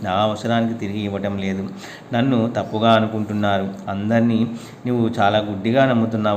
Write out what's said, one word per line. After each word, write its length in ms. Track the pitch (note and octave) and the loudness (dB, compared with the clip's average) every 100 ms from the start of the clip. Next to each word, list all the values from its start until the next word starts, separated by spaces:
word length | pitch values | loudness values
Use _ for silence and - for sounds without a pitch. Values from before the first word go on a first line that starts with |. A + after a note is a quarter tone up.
నా 80 | G2+ | -2
అవసరానికి 600 | F#2+ G#2+ G#2 A#2 A#2 A2+ | 0 0 0 0 0 0
తిరిగి 260 | A#2 G2+ G#2 | -2 -6 -4
ఇవ్వటం 380 | G2+ G2 G2+ G2 | -4 -4 -4 -4
లేదు. 320 | F#2+ F#2+ F#2+ - - - - | -4 -4 -6 -10 -16 -16 -4
నన్ను 400 | A#2 C3+ B2 A#2 G#2+ | 0 2 2 2 0
తప్పుగా 340 | F#2+ G#2+ A2+ | -4 2 4
అనుకుంటున్నారు, 800 | A2 G#2+ A2 G#2 G#2 G#2 G2 F#2+ G2 - | 4 4 -2 -4 -2 0 0 -2 -6 -8
అందరినీ 580 | G2 G#2 A#2 A#2 A2 A2+ - - - B2 | -4 0 2 4 2 0 -4 -14 -10 -4
నువ్వు 220 | A#2+ A2+ A#2 | 0 0 2
చాలా 200 | G2+ G#2+ | 2 2
గుడ్డిగా 460 | G#2 G2 G#2 B2+ C3+ | 0 -2 0 4 4
నమ్ముతున్నావు 380 | A#2 A2+ A2+ G#2+ | 4 2 0 0